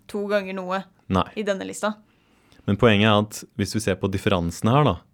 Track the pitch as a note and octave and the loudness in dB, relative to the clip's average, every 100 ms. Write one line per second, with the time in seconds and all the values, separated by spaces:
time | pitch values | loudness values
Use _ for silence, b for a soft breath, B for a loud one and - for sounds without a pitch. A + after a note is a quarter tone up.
0 | - G#3 G3+ G#3 F#3+ F#3+ F3+ F#3+ - _ | -10 -8 -2 -2 -2 -8 -6 -6 -8 _
1 | - F#3+ - A3 G3+ F#3+ F#2+ - G#3 - | -2 0 0 -4 -4 -4 -6 -6 -6 -6
2 | _ b b b b b - G2 A#2+ G2+ | _ b b b b b -2 4 4 6
3 | A2 G#2 A2 - - - G2 A2 G2+ F#2 | 6 4 2 -6 -10 -6 -4 -2 -2 -2
4 | G2 G2 G#2+ F#2 E2+ - A2 C#3 C3 E2+ | -2 -2 0 0 -2 -2 0 2 2 0
5 | - | -8